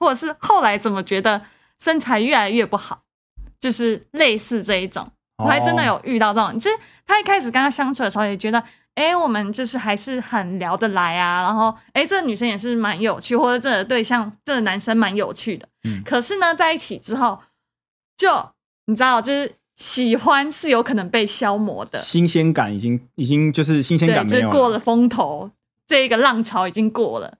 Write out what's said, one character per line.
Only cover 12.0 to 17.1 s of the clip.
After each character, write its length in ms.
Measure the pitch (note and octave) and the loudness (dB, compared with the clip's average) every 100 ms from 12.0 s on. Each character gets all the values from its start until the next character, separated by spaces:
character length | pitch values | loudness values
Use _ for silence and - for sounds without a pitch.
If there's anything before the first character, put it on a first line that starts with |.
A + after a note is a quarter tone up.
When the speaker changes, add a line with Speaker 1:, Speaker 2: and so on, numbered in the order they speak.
| E4 | 0
Speaker 1:
这 120 | F#4+ | 0
个 80 | D#4 | -2
女 80 | |
生 140 | G3+ A#3+ | -2 -4
也 80 | G3+ | -4
是 180 | A#3 | -4
蛮 240 | A#3 G#3+ E3+ | -2 -2 -2
有 220 | G#3+ D#3 | -2 -4
趣， 160 | - A#3+ | -2 0
或 160 | B3 | 2
者 60 | B3 | 0
这 100 | C4 | 0
个 160 | G#3 | -2
对 180 | A3 B3+ | 0 -2
象， 300 | A3 B3 G#3+ - | 0 -2 -2 -10
这 120 | - | -4
个 60 | C4+ | -2
男 180 | G#3 G3 | 0 -2
生 160 | A3+ A3 | -2 0
蛮 180 | G3+ | 2
有 160 | G3+ G3 | 0 -4
趣 240 | - A3+ D#3+ | -6 -8 -8
的。” 100 | - _ | -10 _
Speaker 2:
嗯。 180 | A2+ G2 | -8 -8
Speaker 1:
可 160 | G#2 A#3+ | -2 -2
是 200 | A#3 G4 | -2 0
呢， 160 | F4 | 0
在 180 | E4 E4 | 2 0
一 60 | D#4+ | 0
起 180 | - A#3+ | -6 -12
之 180 | - | -8